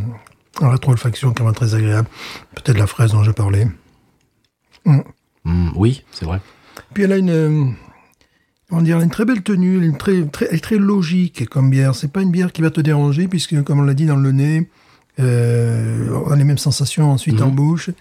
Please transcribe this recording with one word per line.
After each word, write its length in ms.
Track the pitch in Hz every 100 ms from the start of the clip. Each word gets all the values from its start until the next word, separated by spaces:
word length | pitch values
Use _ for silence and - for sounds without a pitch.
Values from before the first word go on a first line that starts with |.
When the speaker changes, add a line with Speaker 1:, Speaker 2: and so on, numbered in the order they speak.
| 110 113 - _ _ -
Speaker 1:
En 80 | 131
rétro-olfaction, 640 | 123 139 120 123 - 135 117
quand 80 | 113
même 80 |
très 220 | 107 113 110
agréable. 320 | 107 107 113 - - - - -
Peut-être 220 | - 104
la 80 | 101
fraise 240 | - 110
dont 100 | 107
je 60 | 107
parlais. 360 | 104 101 101 113 82 _ _ _ _ _ _ _ _ _ _ 175
Mm. 140 | 139 - - _ _ 82
Speaker 2:
Mm, 240 | 87 85 76
oui, 280 | 110 139 -
c'est 140 | - 85
vrai. 160 | 95 - _ _ - -
Speaker 1:
Puis 100 | 202
elle 80 | 196
a 60 | 196
une, 120 | 185
euh, 360 | 160 156 156 131 101 - - _ _ _ _ _ _ -
comment 120 | 165
dire, 140 | 160 170
elle 60 |
a 40 | 170
une 60 |
très 140 | - 226
belle 180 | 233
tenue, 340 | 185 190 180 185
elle 160 | 165
est 40 | 143
très, 280 | 202 185 147
très, 220 | - 233
elle 60 | 165
est 60 |
très 140 | - 220
logique 680 | 202 202 160 185 175 - 117
comme 200 | 139 135
bière. 260 | 135 135 127
C'est 160 | 143
pas 100 | 190
une 100 | 190
bière 200 | 175 180
qui 100 | -
va 80 | 160
te 100 | 156
déranger, 460 | 147 147 143 143 185
puisque, 340 | 180 - 151
comme 160 | 143 143
on 40 |
l'a 100 | 139
dit, 120 | 135 160
dans 100 | 139
le 160 | 139
nez, 380 | 135 147 160 175 _ _ _ _ -
euh, 920 | 127 120 120 120 117 117 113 113 110 110 -
on 60 |
a 40 | 143
les 80 |
mêmes 140 | 143 143
sensations 540 | 151 - 139 - 151
ensuite 280 | 135 160 110
Speaker 2:
Mhm. 40 | 127
Speaker 1:
en 20 |
bouche. 400 | 135 147 165 - 175